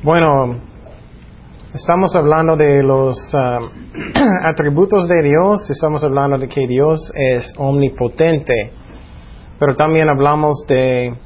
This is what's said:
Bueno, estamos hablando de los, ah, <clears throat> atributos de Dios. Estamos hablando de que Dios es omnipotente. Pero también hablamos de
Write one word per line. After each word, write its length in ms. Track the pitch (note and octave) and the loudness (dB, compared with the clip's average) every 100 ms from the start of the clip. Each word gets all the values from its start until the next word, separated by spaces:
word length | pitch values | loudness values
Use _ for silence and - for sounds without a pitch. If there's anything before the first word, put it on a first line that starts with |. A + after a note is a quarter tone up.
Bueno, 540 | D3 E3+ D#3+ C#3 B2+ A#2+ - - - - - - - - - - - | 2 2 4 2 0 -6 -14 -20 -20 -20 -20 -20 -20 -20 -20 -20 -16
estamos 420 | - - F3 F#3+ F3+ | -8 -2 0 2 2
hablando 400 | D3 D#3+ D#3+ D#3 | 2 2 2 2
de 260 | D3+ C#3 | 4 4
los, 360 | C3+ C3+ C3+ A#2+ - D3 | 2 2 0 -2 -4 -2
ah, 220 | B2 A#2+ A#2 - - - | -2 -4 -8 -16 -16 -14
<clears throat> 400 | - - C4+ F#2+ E3 | -6 0 0 2 0
atributos 640 | - D3 C#3+ F#3+ G#3 F3 | 0 0 2 2 2 2
de 120 | F3 | 2
Dios. 480 | D3 D3+ F#3+ G#3 G#3 | 4 2 2 0 -4
Estamos 320 | C#3+ D#3 D3+ D3 | -4 -2 -2 -2
hablando 320 | C#3 C#3 C3+ | 0 0 -2
de 100 | C3 | -4
que 180 | - B2+ | -4 -2
Dios 440 | B2+ D3+ D#3+ - | 0 2 0 -4
es 400 | - C3+ B2 - - | -4 0 0 -4 -6
omnipotente. 1120 | C#3 C#3 C3+ C3+ A#2+ - D#3+ D#3 D3 A#2 G#2 - - - - - - - - - | -2 0 0 -2 -6 0 0 0 0 -4 -4 -14 -20 -20 -20 -20 -20 -20 -20 -2
Pero 160 | C#3+ C3 | -2 2
también 320 | D#3 D#3+ D3+ | 2 2 2
hablamos 580 | C#3 C#3+ D3+ D3+ C#3+ D3 | 2 2 2 0 -2 0
de 440 | C3 C3 B2+ B2 A#2+ | 0 2 0 -4 -8